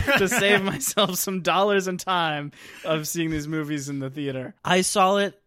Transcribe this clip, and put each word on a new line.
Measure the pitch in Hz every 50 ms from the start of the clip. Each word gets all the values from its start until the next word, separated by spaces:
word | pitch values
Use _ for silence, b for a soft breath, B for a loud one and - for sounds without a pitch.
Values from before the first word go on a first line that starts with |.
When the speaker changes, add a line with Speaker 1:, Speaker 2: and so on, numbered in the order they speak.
| - - 277 240
Speaker 1:
to | 196 185
save | 247 233 190 202 208 202 190
Speaker 2:
<laughs> | 196 151
Speaker 1:
myself | 143 - - - 226 202 175 180
some | - - 196 190 185
dollars | 160 175 165 185 196 208 202 196 180 185
and | 185 175
time | - 190 185 175 165 160 151 147 147 143 B B B B B B B
of | 185 156 156 151 151
seeing | - 170 165 160
these | 160 151 147 151
movies | 160 156 151 147 151 147 135 143
in | 143 139
the | 135 135
theater. | 135 151 143 139 131 131 127 - - _ -
I | - 180 185
saw | 185 - - 208 185 185 202 202
it | 202 190 - _ _